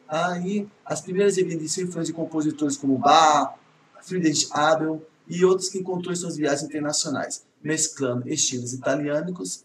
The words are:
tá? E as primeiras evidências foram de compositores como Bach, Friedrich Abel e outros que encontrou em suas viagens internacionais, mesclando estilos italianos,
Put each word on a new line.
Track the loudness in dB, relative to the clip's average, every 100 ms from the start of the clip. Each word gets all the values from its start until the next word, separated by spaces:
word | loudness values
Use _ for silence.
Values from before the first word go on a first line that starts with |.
| -6
tá? | -2 0 -2
E | -2 -2 -4 _
as | -8 -8
primeiras | -4 2 2 4
evidências | 0 -2 -4 -4 -4
foram | -4
de | -6
compositores | -4 -4 -2 -2 0 -2 0
como | 0 4
Bach, | 6 8 8 6 2 -6 _ _ _ -20
Friedrich | -6 0 2 2 0
Abel | 2 4 4 0 -4 -8 _ -8
e | 4
outros | 4 4 0
que | -4
encontrou | -4 -4 -2
em | -4
suas | -4 -2
viagens | 0 0
internacionais, | -2 -4 -2 -2 -2 -4 -6 -10 _ _
mesclando | -4 -2 -2 -2 -2 -2 -2
estilos | -2 -2 -2 -6
italianos, | -4 -2 0 0 -2 -4 -8 -8 -10